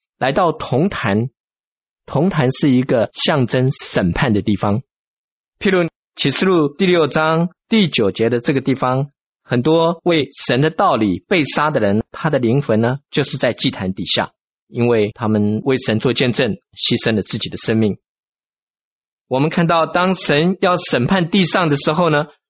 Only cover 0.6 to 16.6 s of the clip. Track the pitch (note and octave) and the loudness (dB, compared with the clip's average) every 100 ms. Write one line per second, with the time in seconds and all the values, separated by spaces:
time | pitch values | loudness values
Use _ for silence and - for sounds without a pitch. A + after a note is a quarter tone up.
0.6 | - B2 F#3+ - A#2 G2+ B2 - _ _ | -4 -2 -2 -2 -2 -2 -4 -8 _ _
1.6 | _ _ _ _ - - F3 D3+ B2+ C3 | _ _ _ _ -6 -2 0 0 0 0
2.6 | D3+ B2+ B2+ B2+ G#2 - - D#3 A#2+ C3 | 2 2 2 0 -2 -2 -2 0 0 0
3.6 | C3 - - - F#2+ E2+ C#3 G#2 G2+ G2+ | 0 -2 -2 0 0 0 0 0 0 -2
4.6 | G#2+ G#2 - _ _ _ _ _ _ _ | 0 -2 -6 _ _ _ _ _ _ _
5.6 | G3+ F#3 E3+ - _ - D3 C3 F#3+ F3+ | 0 0 0 -6 _ -4 -2 0 2 2
6.6 | C#3+ - F#3+ F3 D3 D#3+ D#3 D#3+ F3 - | 2 0 2 2 2 0 0 0 -2 -6
7.6 | _ A3+ F3+ - G2+ - A2+ A#2+ A#2 C3+ | _ 2 2 2 0 0 0 0 0 -2
8.6 | B2+ B2+ B2+ C3 C#3+ _ _ _ - B2 | -2 -2 0 -2 -4 _ _ _ -4 -2
9.6 | B2 E3 E3 E3+ F3 E3 C3 - - B2 | 2 2 2 -2 0 0 -2 -4 -2 0
10.6 | D#3 D#3+ G3 C3 G#2+ F2+ - F#3 C3+ - | 0 0 0 2 0 -2 -2 -2 0 0
11.6 | D3+ C#3+ G#2 G#2 - - D#3+ D3 A#2+ C3 | -2 0 0 0 -2 -6 -2 0 2 0
12.6 | C#3+ A2 A#2 C3+ - - C3+ C3 C3 G#2+ | 2 0 0 -2 -4 -4 -4 -2 -4 0
13.6 | C3+ - F#2+ F#2+ F2+ - G2+ _ _ _ | -2 -2 -6 -6 -2 -2 -2 _ _ _
14.6 | _ B2 A#2+ A#2 G#2 - A2 G#2+ G#2 G#2+ | _ -2 2 2 0 -2 -2 0 0 0
15.6 | C3+ C3 - A2 C3+ A#2 B2+ A#2 B2 F#2 | 0 -2 0 0 0 0 0 0 -2 -4